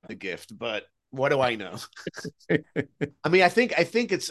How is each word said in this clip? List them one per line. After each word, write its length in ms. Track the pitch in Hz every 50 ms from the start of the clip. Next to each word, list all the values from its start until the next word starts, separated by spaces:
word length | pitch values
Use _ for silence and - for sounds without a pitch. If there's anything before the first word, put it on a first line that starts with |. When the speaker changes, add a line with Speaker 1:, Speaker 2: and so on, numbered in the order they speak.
| _ -
Speaker 1:
the 80 | 110
gift, 420 | 95 101 95 87 80 - - 110 101
but 280 | 113 117 110 104 - _ _ _ _ _
what 180 | - 131 131 143
do 100 | 151 139
I 160 | 131 123 117
know? 220 | 107 98 90 90 - -
<laughs> 40 | - _ - - - - - - - - _ - -
Speaker 2:
<laughs> 80 | 170 156 156 _ _ 156 143 - _ _ 147 139 _ _ -
Speaker 1:
I 60 | 156
mean, 140 | 170 185 185
I 60 | 175
think, 240 | 175 220 247 226 180 151
I 60 | 170
think 280 | - - 226 247 196
it's 180 | 190 151 - -